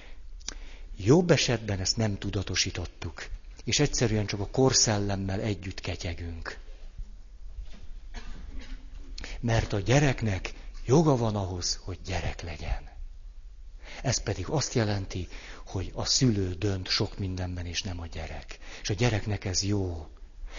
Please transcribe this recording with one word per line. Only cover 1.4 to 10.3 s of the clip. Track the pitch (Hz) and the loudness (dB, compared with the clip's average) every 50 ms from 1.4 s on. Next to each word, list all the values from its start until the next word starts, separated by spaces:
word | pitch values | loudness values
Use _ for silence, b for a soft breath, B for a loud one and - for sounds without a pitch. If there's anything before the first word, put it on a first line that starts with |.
| - - 120 107 107 104 98 95 | 6 4 2 2 2 0 0 0
ezt | 95 - - | 0 0 2
nem | 113 110 104 101 - | 2 2 2 2 0
tudatosítottuk, | - 101 - 98 90 - 90 - - 98 - 92 85 - - - - 85 - - - - - - - - - - - | -2 0 0 0 0 0 2 0 0 0 0 -4 -4 -6 -6 -6 -8 -8 -6 -8 -8 -8 -8 -8 -10 -10 -14 -8 -2
és | 117 104 - | 0 2 4
egyszerűen | 147 139 - - 123 107 107 107 104 | 4 4 4 4 4 4 4 4 2
csak | 101 - 98 | 0 0 -2
a | 98 - | -2 0
korszellemmel | - 131 131 131 127 - - 117 107 101 101 101 98 95 95 95 95 101 | 4 6 6 8 8 6 6 6 4 4 2 2 0 0 0 0 0 0
együtt | 110 110 98 90 92 95 - - | 0 0 0 0 -2 -6 -6 -4
ketyegünk. | - 95 85 - - 87 82 87 87 85 82 82 - - - - - - - - - - - - - - - - - - - - - - - - - - - - - - - - - - - - - - - - - - - - - - - - - - - - - - - - - B B B | -4 -4 -4 -2 -2 -4 -4 -4 -4 -6 -6 -6 -6 -8 -8 -8 -10 -12 -12 -10 -10 -10 -8 -8 -8 -8 -10 -12 -14 -14 -12 -12 -10 -10 -8 -8 -6 -6 -6 -8 -8 -8 -8 -8 -8 -8 -8 -8 -6 -6 -8 -8 -8 -8 -8 -6 -6 -6 -8 -8 -10 -10 -10 -10 -10 -10 -8 -8 -6 B B B
Mert | B 117 113 110 - - 110 | B 2 4 4 4 2 0
a | 101 | 0
gyereknek | 90 107 127 147 151 135 120 - 113 104 | 4 4 6 6 6 6 4 2 0 0